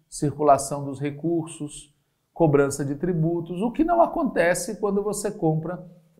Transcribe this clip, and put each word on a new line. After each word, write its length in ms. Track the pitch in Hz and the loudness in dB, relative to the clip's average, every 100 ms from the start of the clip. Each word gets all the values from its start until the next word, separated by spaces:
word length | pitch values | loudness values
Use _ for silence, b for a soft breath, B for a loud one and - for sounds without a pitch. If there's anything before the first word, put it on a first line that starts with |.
| _ | _
circulação 720 | - 147 143 151 139 - 143 | -4 -2 2 4 4 4 -6
dos 160 | 139 135 | -8 -6
recursos, 960 | 143 143 165 170 160 - 147 - - _ _ _ _ | -6 -4 -2 -2 -4 -10 -12 -14 -20 _ _ _ _
cobrança 500 | - 165 143 139 139 | 2 4 6 4 0
de 120 | 139 143 | -4 -4
tributos, 680 | 180 170 160 170 165 175 | -2 0 0 0 -4 -4
o 100 | 233 | -4
que 120 | - | 0
não 180 | 320 339 | 2 4
acontece 760 | 311 - 269 240 170 180 - 202 | 2 2 -2 2 2 2 -4 -4
quando 240 | 208 202 | -2 0
você 260 | 202 190 208 | -2 -4 -6
compra 560 | 208 160 156 160 180 - - _ | -2 0 0 -4 -10 -14 -20 _